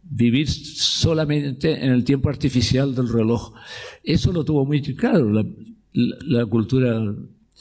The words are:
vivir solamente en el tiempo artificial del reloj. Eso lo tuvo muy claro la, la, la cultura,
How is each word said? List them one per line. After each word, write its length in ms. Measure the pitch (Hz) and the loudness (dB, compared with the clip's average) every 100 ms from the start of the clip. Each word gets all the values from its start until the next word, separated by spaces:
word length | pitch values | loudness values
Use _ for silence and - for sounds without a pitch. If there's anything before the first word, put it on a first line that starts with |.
| - | -10
vivir 400 | 117 117 123 143 | 0 2 2 0
solamente 1300 | - - - - - 165 160 151 147 143 131 165 147 | -4 -8 -6 -4 0 0 0 0 0 -2 -2 -2 0
en 80 | 135 | 2
el 120 | 127 | 2
tiempo 260 | 120 139 147 | 2 0 0
artificial 680 | 131 143 131 - 127 139 127 | -2 0 0 2 2 0 0
del 140 | 123 | 0
reloj. 440 | 113 110 117 - - - - - - | 2 2 0 -4 -18 -20 -18 -18 -14
Eso 280 | - 175 - | -2 0 2
lo 120 | 175 | 0
tuvo 220 | 147 151 135 | 0 0 2
muy 160 | 147 | 0
claro 500 | 143 127 240 220 117 | -2 -2 2 4 4
la, 140 | 107 107 - - - _ | 2 0 -8 -20 -20 _
la, 220 | - 120 - | 0 0 -2
la 240 | - 120 117 | -2 0 2
cultura, 680 | 113 107 131 127 113 110 107 - - _ _ | 0 2 2 2 0 -2 -6 -12 -20 _ _